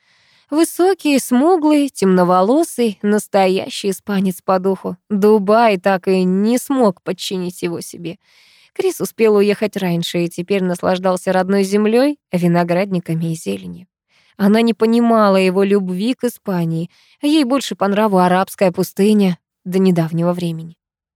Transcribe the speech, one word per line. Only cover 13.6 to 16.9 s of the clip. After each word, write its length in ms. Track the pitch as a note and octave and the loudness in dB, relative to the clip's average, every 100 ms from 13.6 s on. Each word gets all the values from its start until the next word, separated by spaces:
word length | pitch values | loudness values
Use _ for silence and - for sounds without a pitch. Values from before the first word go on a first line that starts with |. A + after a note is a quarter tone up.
| F#3 F3 F3+ _ _ _ _ - | -10 -18 -20 _ _ _ _ -2
Она 240 | G3+ G#3+ | 2 4
не 100 | A#3 | 2
понимала 640 | A3+ A3 A#3 A#3 A3+ G#3 F#3+ | 2 2 2 4 4 4 4
его 260 | F#3 F#3 | 2 2
любви 520 | G3 G3+ F#3 F3+ A3 C4 | 2 0 0 -4 -4 -4
к 100 | A#3+ | -6
Испании. 640 | - - F#3 E3 E3 F3 | -6 -6 -4 -2 -4 -6